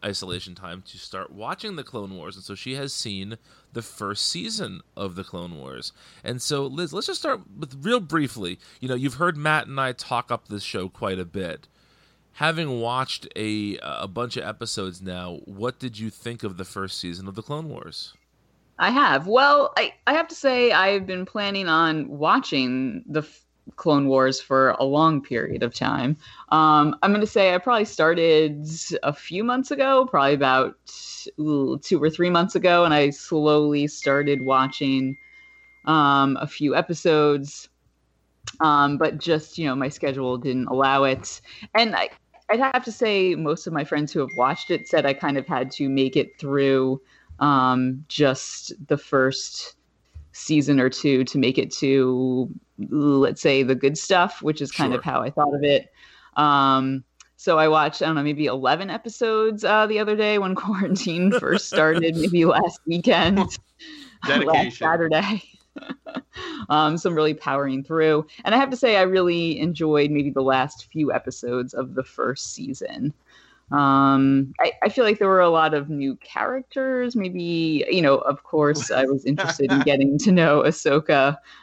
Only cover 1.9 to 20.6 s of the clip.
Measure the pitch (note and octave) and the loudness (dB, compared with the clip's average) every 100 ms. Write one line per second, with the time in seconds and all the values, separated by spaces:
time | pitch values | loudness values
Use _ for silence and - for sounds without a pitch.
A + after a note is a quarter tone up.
1.9 | A#2 G2 F#2 D#2+ G2 F#2 G2 B2+ C3+ C#3 | -12 -12 -12 -16 -16 -16 -14 -12 -10 -10
2.9 | - A2 F#2+ G2 A2+ _ _ _ A#2 - | -10 -10 -10 -12 -16 _ _ _ -14 -14
3.9 | - G2+ G#2 - - A3 A3 A#2+ - _ | -10 -8 -6 -6 -6 -8 -8 -10 -12 _
4.9 | - G2 F2 F#2 F2+ F2 D#2 C2+ B1 - | -12 -10 -10 -14 -12 -14 -14 -16 -14 -16
5.9 | - - - - B2 - C#3 C#3 C#3+ E3 | -16 -20 -16 -12 -10 -6 -4 -6 -8 -8
6.9 | F3 G4 F4+ D#4 A3+ - F#3+ D3+ C#3 F3 | -8 -8 -6 -6 -6 -10 -16 -16 -8 -2
7.9 | B3 D3+ D#3+ C3+ A2 F2 F#2 - - C3 | -2 0 -2 -2 -6 -10 -10 -16 -12 -8
8.9 | B2+ C3+ B2 F3 D3+ D#3 D#3 - C#3 C3 | -4 -4 -2 -4 -2 -2 -2 -4 -6 -6
9.9 | B2 - A#2+ - A#2 - G#2 - G2+ F#2 | -6 -6 -6 -4 -8 -8 -12 -8 -8 -8
10.9 | - G#2 F#2 F2 G2 F2 D2+ _ _ _ | -8 -8 -6 -8 -10 -10 -12 _ _ _
11.9 | _ _ _ _ - D3+ E3 D3+ A#2+ A#2 | _ _ _ _ -6 -4 -2 -4 -4 -4
12.9 | B2+ B2+ - - - G#2+ G#2+ G#2 - - | -4 -6 -8 -12 -8 -6 -4 -6 -8 -10
13.9 | A#1 G2 G#2 A#2+ - D#2+ - A#2 - F#2+ | -10 -10 -8 -8 -8 -10 -10 -10 -8 -8
14.9 | F2 F#2+ F2+ F2+ F2 - G2 A#2+ - B2+ | -10 -12 -10 -12 -14 -16 -8 -8 -8 -12
15.9 | G#2+ A2 - A#2 A#2 G#2+ F2+ F#2 G2 F#2+ | -10 -12 -10 -14 -10 -10 -10 -12 -10 -10
16.9 | - F2 F2 G2 G2 B2+ D3 D#3+ - - | -8 -10 -10 -12 -12 -10 -10 -10 -14 -16
17.9 | - - _ _ _ _ _ _ - F#3 | -16 -16 _ _ _ _ _ _ -4 0
18.9 | C4 A#3+ C#3 F3 B3 C#4 C#4+ - - - | 2 2 2 2 4 6 6 4 0 -4
19.9 | - - D#4 E4 E4 C4+ B3 | -4 -2 0 -2 -2 0 4